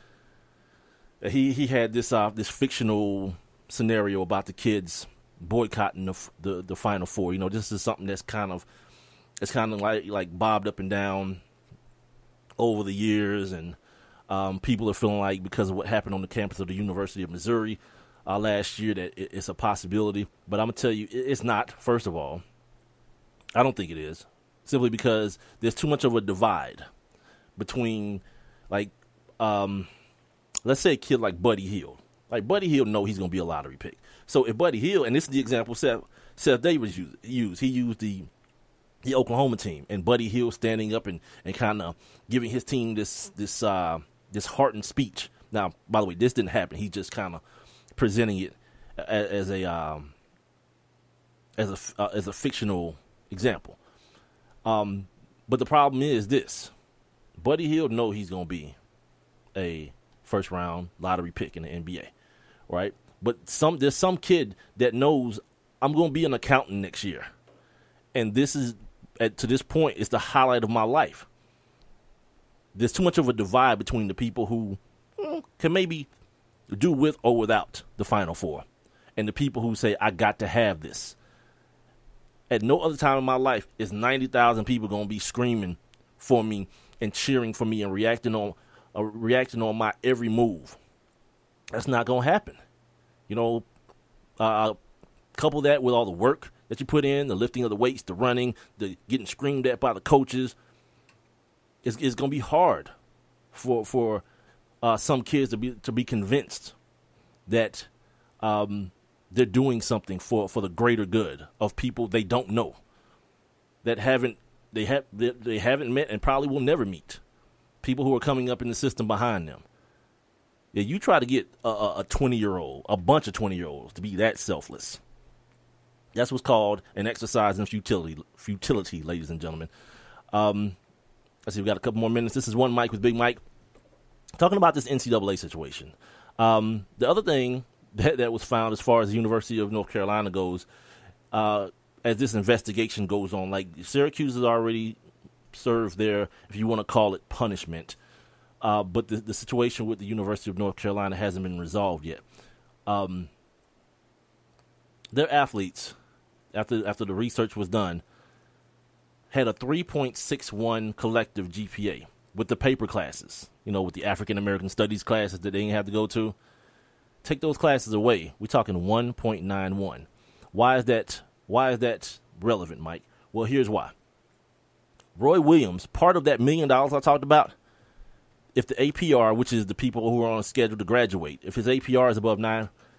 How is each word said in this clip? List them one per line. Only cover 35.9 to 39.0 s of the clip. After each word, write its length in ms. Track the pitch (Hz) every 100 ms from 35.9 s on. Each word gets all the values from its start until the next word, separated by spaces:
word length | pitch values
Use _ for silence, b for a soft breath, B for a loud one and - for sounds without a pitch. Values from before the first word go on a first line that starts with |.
| 117 - b b -
Seth 240 | 151 123
Davis 380 | 156 160 110 90
used, 180 | 82 -
used, 380 | 107 127 107 87
he 60 | 131
used 320 | 127 120 110
the, 240 | 107 95 78 _ _ _ _ _ _ _